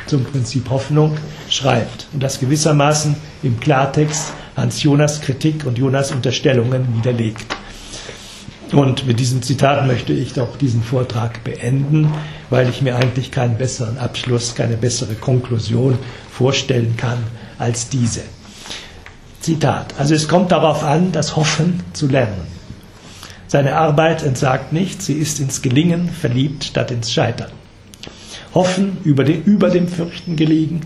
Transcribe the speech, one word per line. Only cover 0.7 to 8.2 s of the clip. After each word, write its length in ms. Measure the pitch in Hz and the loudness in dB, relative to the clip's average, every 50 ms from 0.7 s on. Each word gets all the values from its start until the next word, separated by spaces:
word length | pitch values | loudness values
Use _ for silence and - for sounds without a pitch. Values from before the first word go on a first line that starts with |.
| 131 135 120 - 151 151 151 156 151 151 - - - - - - | -2 -2 -2 2 2 4 4 4 2 -2 -6 -10 -12 -14 -8 -6
schreibt 580 | - - 131 131 123 117 - - - - - - | -4 0 2 2 2 2 0 -2 -6 -12 -14 -8
und 100 | - 120 | -4 -4
das 200 | 131 139 - - | -4 -4 -2 -2
gewissermaßen 760 | 127 123 156 151 - 165 151 147 143 147 151 156 156 151 147 - - - - - - | 0 0 0 2 4 4 4 6 6 4 4 2 2 0 -2 -2 -4 -10 -10 -4 -2
im 140 | 139 117 113 | -2 -2 0
Klartext 720 | - 147 139 131 139 139 - 151 151 151 - - - - - - - - - | 2 2 2 4 2 2 2 2 2 2 0 -2 -6 -8 -10 -12 -16 -10 -4
Hans 260 | - 123 123 - - - | -2 -2 -2 -2 0 2
Jonas 360 | 147 139 143 151 143 151 - | 4 4 6 4 2 0 -2
Kritik 460 | - - 127 - - 156 156 156 147 | -4 -4 -2 0 0 0 0 0 -2
und 120 | 131 117 | -2 0
Jonas 340 | 113 135 135 127 135 139 - | 0 2 2 2 2 0 0
Unterstellungen 760 | 151 127 113 131 117 - - 151 131 120 113 123 127 131 131 123 113 | -2 -2 0 0 0 2 2 4 4 4 2 2 0 0 0 0 0
widerlegt. 480 | 113 113 127 123 117 113 113 - - - - - - - - - - - - - - - - - - | 0 0 0 0 0 0 -2 -4 -6 -8 -10 -10 -10 -10 -14 -16 -16 -16 -16 -14 -14 -14 -14 -16 -16